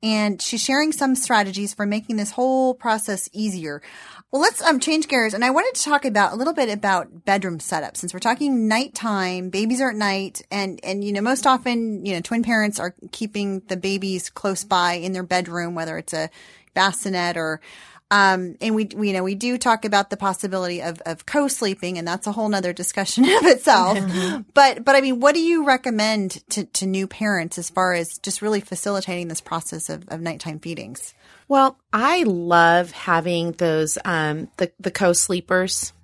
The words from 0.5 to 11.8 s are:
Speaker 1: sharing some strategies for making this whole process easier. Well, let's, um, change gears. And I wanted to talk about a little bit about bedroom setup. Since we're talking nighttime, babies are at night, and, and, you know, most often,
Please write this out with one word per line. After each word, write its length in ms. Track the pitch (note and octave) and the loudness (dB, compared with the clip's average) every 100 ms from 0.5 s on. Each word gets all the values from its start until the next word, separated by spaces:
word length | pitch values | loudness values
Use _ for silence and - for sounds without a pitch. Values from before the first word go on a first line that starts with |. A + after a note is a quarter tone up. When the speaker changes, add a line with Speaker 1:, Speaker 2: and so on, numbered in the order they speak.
| A#3 | -4
Speaker 1:
sharing 300 | - C4+ D#4 | -2 0 0
some 220 | D4+ C#4 | 0 0
strategies 580 | B3+ - A3+ G3 F#3+ G3+ | 0 2 2 2 -2 -6
for 140 | - G#3 | -4 -2
making 300 | G#3 A3 A3 | -2 -4 -4
this 160 | G#3 | -4
whole 420 | - B3+ C4 C4 | 0 0 2 2
process 560 | B3+ A#3+ A3 G#3+ G3 - | 0 0 -2 -2 -4 -6
easier. 480 | - G#3+ F#3 D#3+ D3 - - - - _ | -4 -4 -4 -6 -10 -14 -20 -20 -20 _
Well, 120 | C4+ | 0
let's, 180 | F4 - | 2 2
um, 180 | E4+ C#4+ | 0 2
change 300 | - D#4+ D#4 | 2 0 2
gears. 240 | C4+ A3 | 2 2
And 100 | G3+ | 0
I 60 | A#3+ | 2
wanted 240 | C#4 A4+ B4+ | 2 0 -2
to 80 | |
talk 200 | - D4 | 0 0
about 280 | C#4 G#3 - | 2 2 2
a 40 | - | 2
little 160 | C4+ | -2
bit 160 | D#4+ B3 | 0 -2
about 560 | G#3 G#3 F#3 D#3+ E3+ | 0 0 0 -2 -8
bedroom 360 | - G3 F#3+ E3+ | 0 0 0 -6
setup. 360 | - E3 C#3+ - | -4 -4 -4 -8
Since 160 | F3+ | -10
we're 80 | F#3 | -4
talking 480 | A3+ B3 D4 B3+ A3 | -2 0 0 0 2
nighttime, 800 | A3 C#4 - A3+ G3+ F#3 F3+ F#3 | 0 -2 -6 -4 -2 -2 -4 -4
babies 320 | F#3+ A3 B3 | -2 0 0
are 100 | C4 | 0
at 60 | G#3+ | 0
night, 460 | G#3 G3 F#3+ - - | -2 -2 -4 -10 -8
and, 280 | G3+ G3 F3 | -6 -4 -6
and, 180 | - G3 | -6 -6
you 100 | G3+ | -2
know, 100 | G3+ | -2
most 240 | G#3+ C4 C#4 | 0 2 2
often, 580 | B3+ B3+ A#3+ | 2 2 -2